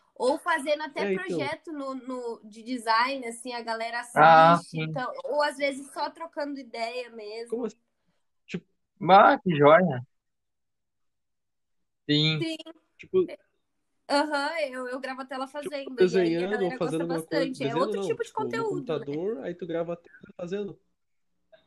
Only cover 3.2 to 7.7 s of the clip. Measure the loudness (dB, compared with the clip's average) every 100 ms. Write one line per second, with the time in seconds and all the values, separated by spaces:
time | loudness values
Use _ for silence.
3.2 | -8 -10 -10 -8 -6 -6 -6 -8 0 6
4.2 | 10 10 10 6 0 -6 -4 -4 -6 -6
5.2 | -4 0 0 0 -4 -4 -10 -8 -8 -8
6.2 | -12 -8 -8 -8 -10 -8 -6 -8 -10 -12
7.2 | -12 -12 -8 -6 -6